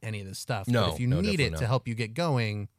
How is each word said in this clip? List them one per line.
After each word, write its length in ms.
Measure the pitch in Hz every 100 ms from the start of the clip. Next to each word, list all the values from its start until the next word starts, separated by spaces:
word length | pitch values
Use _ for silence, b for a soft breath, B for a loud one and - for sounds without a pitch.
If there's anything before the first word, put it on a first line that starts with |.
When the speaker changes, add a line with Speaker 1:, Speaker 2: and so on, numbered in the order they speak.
Speaker 1:
any 180 | 113 107
of 60 | 98
this 120 | -
stuff. 300 | - 110 95
Speaker 2:
No, 180 | 120 90
Speaker 1:
But 80 |
if 60 | 78
you 60 | 123
Speaker 2:
no, 80 | 151
Speaker 1:
need 180 | 208 180
Speaker 2:
definitely 60 | 117
Speaker 1:
it 100 | 80
to 60 |
Speaker 2:
not. 40 | 113
Speaker 1:
help 200 | 135 120
you 60 |
get 200 | 113 110
going 540 | 117 170 127 107 104 101